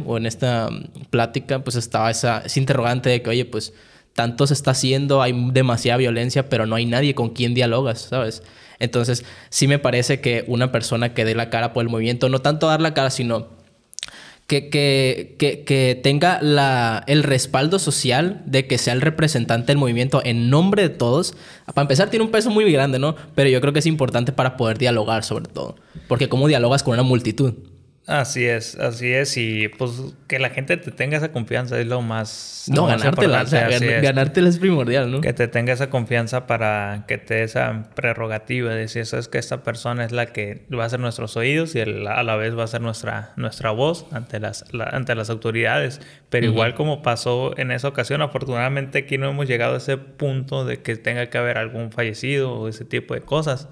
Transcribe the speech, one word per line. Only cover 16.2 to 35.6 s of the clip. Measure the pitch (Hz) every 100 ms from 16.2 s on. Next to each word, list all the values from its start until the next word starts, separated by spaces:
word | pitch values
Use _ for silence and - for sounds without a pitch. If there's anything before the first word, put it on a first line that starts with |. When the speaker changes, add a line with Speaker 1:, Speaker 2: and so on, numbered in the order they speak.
| 175 180
Speaker 1:
la, | 147 147 139 127 117 110 -
el | 147
respaldo | 143 131 - 131 143 190
social | 175 - 131 127 175 208 147
de | 135 131
que | 123
sea | -
el | 123
representante | 151 156 156 123 117 117 120
del | 143
movimiento | 131 117 127 139 127
en | 117 120
nombre | 143 185 202
de | 175
todos. | - 120 135 175 - - - -
Para | -
empezar, | 143 135 208
tiene | 226 220
un |
peso | 226 220
muy | 214 214
grande, | 147 139 127
¿no? | 143 156 - -
Pero | 139
yo | 127
creo | 143
que | 147
es | 160
importante | 156 127 117 120
para | 135 127 -
poder | 117 110
dialogar, | 127 117 107 113
sobre | 113 107 -
todo. | - 67 - - - -
Porque | 120 131
¿cómo | 123 147
dialogas | 139 120 139
con | 139 117
una |
multitud? | 127 123 - 107 135 - - - _ _ -
Speaker 2:
Así | 147 139 131
es, | 120 117 113 -
así | 127 117 123
es. | 127 139 -
Y, | 113 110 107
pues, | - 127 120 135 - -
que | 131
la | 131
gente | - 135 175
te | -
tenga | - 131 151
esa | 156
confianza | 139 110 120 123 120
es | 117
lo | 123
más, | 117 110 110 - - - -
Speaker 1:
No, | 139
Speaker 2:
lo | 135
más | 110
Speaker 1:
ganártela, | 135 131 107 127
o | 127
sea, | 143
Speaker 2:
importante, | 113 123
así | 120
Speaker 1:
gan-, | 113
Speaker 2:
es. |
Speaker 1:
ganártela | 135 135 139 156 175
es | 170
primordial, | 190 165 120 131 123
¿no? | 131
Speaker 2:
Que | 143
te | 127 120
tenga | 120